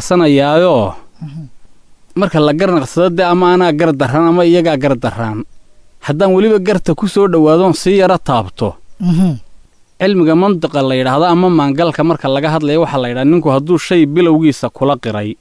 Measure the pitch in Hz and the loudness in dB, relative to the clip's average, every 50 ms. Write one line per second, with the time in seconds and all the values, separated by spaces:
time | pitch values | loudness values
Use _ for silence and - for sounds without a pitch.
0 | - - 180 175 170 151 143 135 139 143 151 165 180 180 151 120 104 92 - - | -2 0 0 2 4 4 4 2 2 2 2 2 2 4 2 2 0 -2 -4 -10
1 | - - - - 165 147 139 165 151 131 - - - - - - - _ - _ | -18 -20 -18 -18 -16 -16 -14 -16 -16 -18 -20 -20 -20 -20 -20 -20 -20 _ -20 _
2 | - _ - 175 202 180 - 156 151 147 147 160 196 190 180 156 127 - - 165 | -20 _ -4 -4 -4 -2 0 0 2 2 0 0 0 0 0 0 -2 -2 -2 0
3 | 175 185 170 185 185 175 175 180 180 175 180 180 180 175 147 147 170 160 147 135 | 0 0 0 0 0 0 2 2 2 2 2 2 2 0 0 0 0 0 0 0
4 | 143 120 131 156 165 165 170 180 175 170 170 180 165 165 151 135 143 143 135 117 | -2 -2 0 0 2 2 2 2 2 4 2 2 2 0 0 0 0 -2 -2 -2
5 | - 117 - 117 117 110 107 107 107 - - - - - _ - - - _ - | -4 -6 -6 -6 -6 -6 -6 -8 -10 -12 -16 -20 -20 -20 _ -20 -20 -20 _ -12
6 | - - 143 156 196 190 185 185 208 220 214 202 180 214 208 180 - - 151 - | -8 -6 -2 0 0 2 2 2 2 2 2 0 0 0 -2 -2 -2 -2 -2 -2
7 | 220 185 - 202 202 190 175 160 151 151 160 170 190 185 165 - - 185 202 196 | -4 -2 0 0 0 2 2 2 4 4 4 4 2 2 0 0 0 0 2 2
8 | 185 185 185 160 - - 131 117 104 87 - - 113 98 - - - - - - | 2 2 0 -2 -2 -2 -2 -2 -2 -4 -6 -6 -6 -6 -6 -10 -18 -20 -14 -6
9 | 180 180 165 170 190 180 139 117 - - - - - - _ _ _ _ _ _ | -2 -2 0 2 0 0 -2 -4 -10 -16 -20 -20 -20 -20 _ _ _ _ _ _
10 | 180 202 202 180 160 156 160 170 190 202 196 165 160 - - 143 135 131 131 127 | -2 0 2 2 2 2 2 2 2 2 0 -2 -4 -4 -2 -2 -2 0 0 0
11 | 127 127 135 147 170 180 170 175 185 180 175 156 143 143 135 151 175 165 147 - | 0 0 0 0 2 2 2 2 2 2 2 2 0 0 0 0 -2 -2 0 -2
12 | 151 165 160 151 - 135 135 139 147 156 156 160 156 143 147 165 165 - 143 135 | -2 -2 -2 -2 -2 -4 -2 -2 -2 -2 -2 -2 -2 0 0 0 0 0 -2 -4
13 | 123 120 120 123 135 143 170 175 151 156 131 135 143 165 180 156 - - 185 170 | -4 -4 -4 -2 0 2 2 2 2 0 0 0 0 0 -2 -2 0 0 2 2
14 | 156 143 147 175 185 165 156 160 160 151 131 - - 117 - - 135 139 143 123 | 2 2 2 0 2 2 2 2 2 0 0 0 -6 -8 -6 -4 -2 -2 -2 -2
15 | - 117 107 104 104 104 101 - | -4 -6 -6 -6 -6 -8 -10 -12